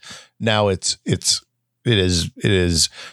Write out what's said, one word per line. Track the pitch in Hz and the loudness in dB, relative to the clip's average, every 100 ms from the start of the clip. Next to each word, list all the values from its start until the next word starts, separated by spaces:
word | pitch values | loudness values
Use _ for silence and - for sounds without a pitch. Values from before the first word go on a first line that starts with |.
| - - - - | -20 -20 -20 -6
Now | 113 107 104 | 0 2 2
it's, | 92 - - | 0 -4 -6
it's, | - - - - - _ _ _ | -4 -2 -2 -4 -6 _ _ _
it | - 107 | 0 2
is, | 92 85 82 - | 2 0 -2 -4
it | 110 | 0
is, | 95 87 82 - - - | 2 2 0 -2 -6 -18